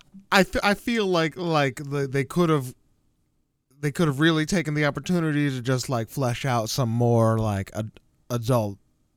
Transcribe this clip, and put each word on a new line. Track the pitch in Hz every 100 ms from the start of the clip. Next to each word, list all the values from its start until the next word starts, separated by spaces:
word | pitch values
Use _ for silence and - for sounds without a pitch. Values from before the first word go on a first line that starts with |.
| _ - -
I, | 196
f-, | 185 -
I | 202
feel | 202 - 233 196
like, | 175 160 -
like, | 175 156 139 120
the, | 135 143 135
they | 135
could've, | 131 175 175 151 127 - _ _ _ _ _ _ _ _ _ -
they | 147
could've | - 160 131
really | 160 160 156
taken | 190 156
the | 151 147
opportunity | 143 139 180 160 147 147
to | 131
just, | 123 127 -
like, | 123 110
flesh | - 127 117 139
out | 120 110
some | - 120
more, | 117 120 117 113 113
like, | 110 101 98 -
ad-, | 110 - _ _ -
adult | 120 113 123 104 101 _ _ _